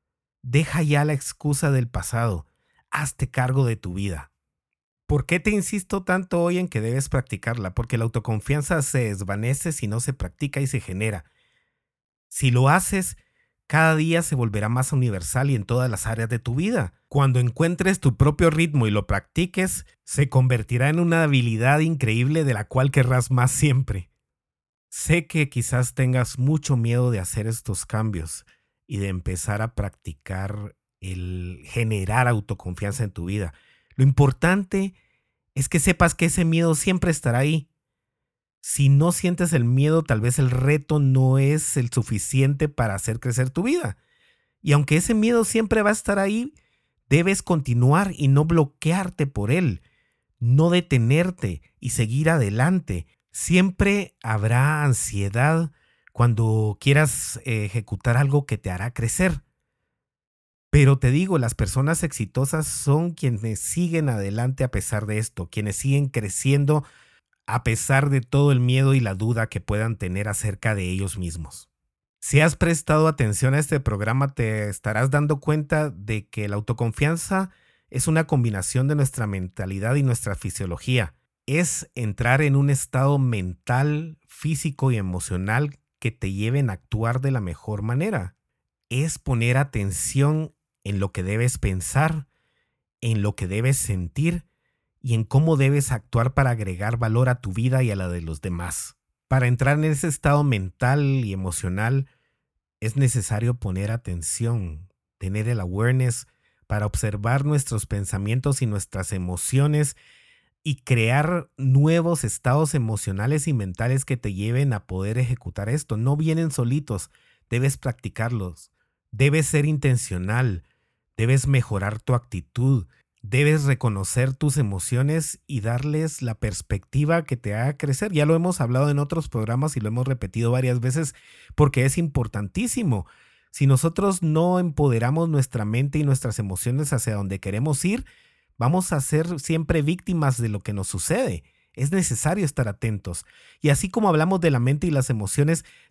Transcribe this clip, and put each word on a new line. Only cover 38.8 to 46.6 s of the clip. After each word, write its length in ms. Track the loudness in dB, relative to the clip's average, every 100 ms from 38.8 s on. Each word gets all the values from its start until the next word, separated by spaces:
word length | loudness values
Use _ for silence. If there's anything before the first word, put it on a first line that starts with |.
| 4
no 220 | 6 4
sientes 420 | 2 -2 0 0
el 100 | 2
miedo, 400 | 2 2 4 2
tal 180 | 2 0
vez 160 | 0 2
el 140 | 2
reto 480 | 2 2 0 0 2
no 400 | 4 4 4 4
es 380 | 2 2 0 -2
el 120 | -2
suficiente 760 | -2 -2 -4 -2 0 2 2 -2
para 280 | -2 -2 -2
hacer 240 | -4 -4
crecer 300 | -2 -2 -2
tu 140 | -2
vida. 340 | 0 0 -2 -8 _ _ _ _ _ _
Y 120 | 2
aunque 240 | 2 4 2
ese 160 | 2
miedo 320 | 2 4 2 2
siempre 360 | 0 2 2
va 80 | 2
a 20 |
estar 260 | 0 0 0
ahí, 340 | 0 -2 -4 -10